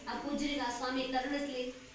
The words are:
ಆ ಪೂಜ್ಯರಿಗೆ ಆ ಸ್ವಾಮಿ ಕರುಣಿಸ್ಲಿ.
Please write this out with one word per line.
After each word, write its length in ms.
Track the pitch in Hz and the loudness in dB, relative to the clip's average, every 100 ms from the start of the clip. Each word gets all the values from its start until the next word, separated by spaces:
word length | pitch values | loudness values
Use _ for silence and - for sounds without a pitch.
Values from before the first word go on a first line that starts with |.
| 233 | -6
ಆ 40 | |
ಪೂಜ್ಯರಿಗೆ 460 | 233 277 285 285 277 | -4 0 2 2 2
ಆ 180 | 247 - | 0 0
ಸ್ವಾಮಿ 240 | 254 269 | 0 0
ಕರುಣಿಸ್ಲಿ. 720 | 254 262 277 285 285 254 247 - - | 2 2 2 0 0 0 -2 -4 -12